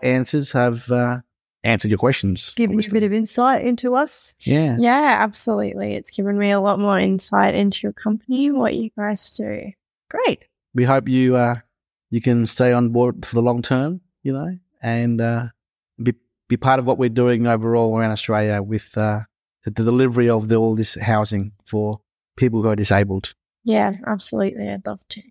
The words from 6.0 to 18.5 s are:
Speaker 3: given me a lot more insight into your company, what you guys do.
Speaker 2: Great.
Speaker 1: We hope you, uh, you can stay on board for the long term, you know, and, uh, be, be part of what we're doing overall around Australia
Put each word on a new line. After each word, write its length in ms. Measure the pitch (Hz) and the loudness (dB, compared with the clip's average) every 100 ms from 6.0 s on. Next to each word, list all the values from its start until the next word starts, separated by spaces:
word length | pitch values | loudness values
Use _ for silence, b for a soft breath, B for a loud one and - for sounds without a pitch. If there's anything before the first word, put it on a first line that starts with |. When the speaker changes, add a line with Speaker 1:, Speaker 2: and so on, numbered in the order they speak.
| - | -8
Speaker 3:
given 280 | - 202 202 | -6 -2 0
me 140 | 202 | 2
a 80 | 202 | 2
lot 180 | 202 196 | 2 0
more 200 | 202 190 | 2 2
insight 580 | 190 190 - 202 202 - | 2 0 0 2 2 2
into 240 | 202 - | 0 0
your 100 | 208 | -6
company, 600 | - 214 214 - 254 285 | -6 -4 -4 -2 -2 0
what 240 | 277 233 - | 0 0 -2
you 140 | 220 - | -6 -6
guys 400 | 208 208 - - | -6 -6 -8 -8
do. 360 | 208 208 208 - _ _ - | -8 -8 -12 -18 _ _ -12
Speaker 2:
Great. 360 | 370 508 - _ _ _ | -2 -2 -2 _ _ _
Speaker 1:
We 100 | 120 | 0
hope 240 | 123 135 131 | 2 2 2
you, 260 | 131 127 | 2 4
uh, 220 | 123 120 117 - _ _ _ - | 4 2 -2 -8 _ _ _ -6
you 100 | 120 | -2
can 260 | 127 120 113 | 2 2 2
stay 260 | - 123 | 2 2
on 180 | 123 120 | 4 2
board 340 | 120 123 - | 2 0 -2
for 100 | - | -4
the 80 | 117 | 0
long 200 | 120 120 | 0 0
term, 380 | 117 127 143 180 _ _ | -2 -2 -2 -6 _ _
you 100 | 139 | -6
know, 260 | 135 160 185 _ _ | -6 -6 -10 _ _
and, 380 | 120 117 120 117 | -4 -2 0 0
uh, 260 | 117 117 117 - _ _ _ - | 0 -2 -6 -12 _ _ _ -6
be, 120 | 117 - _ _ - | -2 -2 _ _ -4
be 80 | 120 | -2
part 220 | 131 131 | 2 2
of 80 | 123 | 2
what 120 | 113 | 0
we're 100 | 123 | 0
doing 380 | 113 123 117 120 | 2 2 2 2
overall 500 | 113 113 117 113 113 | 0 0 0 2 0
around 140 | 110 | 0
Australia 520 | 107 - 107 107 | -2 -2 0 0